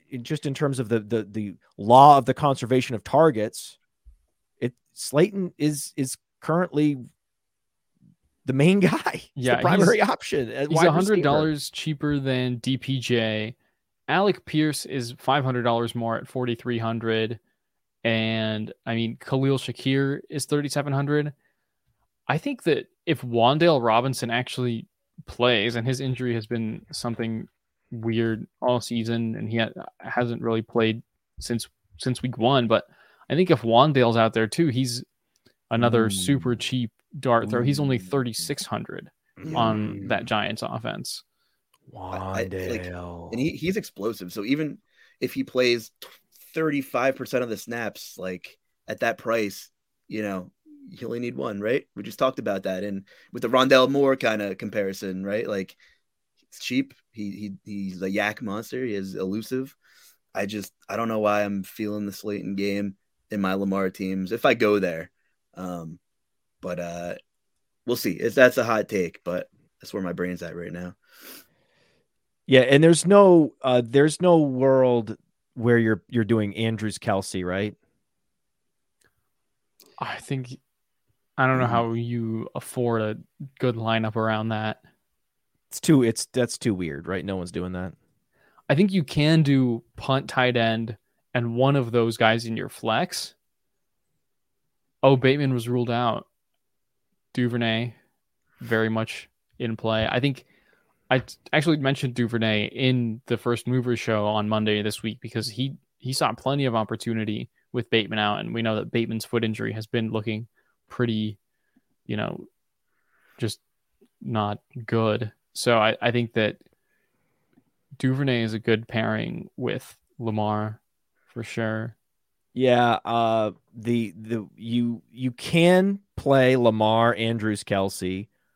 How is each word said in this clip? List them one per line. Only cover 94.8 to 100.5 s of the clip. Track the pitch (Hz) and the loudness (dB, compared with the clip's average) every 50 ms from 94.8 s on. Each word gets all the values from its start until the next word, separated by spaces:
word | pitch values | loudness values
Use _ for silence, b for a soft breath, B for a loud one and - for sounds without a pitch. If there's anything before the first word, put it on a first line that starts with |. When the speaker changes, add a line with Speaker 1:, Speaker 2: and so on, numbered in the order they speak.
| _ _ _ _ | _ _ _ _
Speaker 2:
Oh, | - 135 139 | 4 4 4
Bateman | 123 131 131 139 147 143 135 127 | 6 4 2 2 2 0 -2 -2
was | 120 117 | -2 -4
ruled | 120 123 123 120 120 | -4 -4 -2 -2 -2
out. | 117 120 123 117 107 - - _ _ _ _ _ _ _ _ _ _ _ _ _ _ _ _ _ _ _ _ _ - | -2 -2 -2 -2 -2 -4 -8 _ _ _ _ _ _ _ _ _ _ _ _ _ _ _ _ _ _ _ _ _ -4
Duvernay, | 131 123 120 120 117 117 113 110 113 120 120 - _ _ _ _ _ _ _ _ _ _ _ _ _ | -2 -2 0 0 -2 0 0 0 -2 -4 -6 -10 _ _ _ _ _ _ _ _ _ _ _ _ _
very | 123 113 117 110 110 110 | -4 -2 0 2 2 2
much | 110 110 110 - - - - - _ _ _ _ _ | 0 -2 -4 -4 -8 -12 -16 -18 _ _ _ _ _
in | - 127 113 110 | -8 -6 -6 -6
play. | - - 110 110 110 110 - | -4 -2 0 0 0 0 0
I | - 123 | 0 0
think | 127 143 131 - - _ | 0 0 -2 -4 -10 _